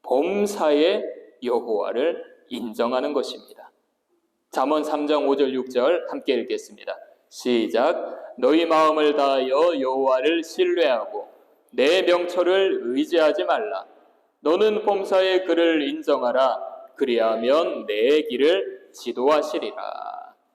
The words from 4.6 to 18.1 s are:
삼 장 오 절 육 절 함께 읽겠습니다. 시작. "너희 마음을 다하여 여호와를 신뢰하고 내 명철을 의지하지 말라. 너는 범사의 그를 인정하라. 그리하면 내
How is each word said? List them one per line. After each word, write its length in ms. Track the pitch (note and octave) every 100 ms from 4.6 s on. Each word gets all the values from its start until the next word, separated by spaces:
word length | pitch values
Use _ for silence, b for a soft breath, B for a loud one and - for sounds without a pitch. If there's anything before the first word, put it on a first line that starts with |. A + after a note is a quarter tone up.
| C3+ D3+
삼 220 | D3+ D3+ D3
장 220 | D3+ C#3
오 80 | C#3
절 160 | C3+
육 140 | B2+ B2+
절 360 | B2+ C3 E3+ -
함께 240 | C#3+ C3+
읽겠습니다. 640 | B2 B2 G#2+ - G#2 - F#2 - _ _
시작. 1040 | - B2 A#2+ A2 A2 C#3+ F3 - - - -
"너희 260 | B2 D#3+
마음을 500 | E3 D#3+ D#3 D#3 D3+ C#3+
다하여 640 | C#3 C3+ C3 C#3 E3+ D#3
여호와를 640 | C3 C3 C3+ B2+ C#3+ E3
신뢰하고 840 | D#3+ - F3+ F3+ D3+ B2+ - - - - _ _ _
내 300 | B2 C3+ F#3
명철을 760 | F3 F3 F3 F3+ F3 F#3+ F#3+ - A#2 C3
의지하지 480 | D3+ E3+ D3+ D3
말라. 420 | F3 D3+ - - - - _ _ _ _
너는 420 | D3 F3+ G#3+ G#3+
범사의 600 | G#3 G3 F#3+ F#3+ F#3+ F#3
그를 380 | F3+ E3 E3+ D#3+ C#3
인정하라. 1040 | D#3 D#3 C#3 B2 B2+ C3 A2 - - - -
그리하면 880 | B2+ A#2 A2+ A2 A#2 D3+ E3+ - -
내 360 | G#2 A#2+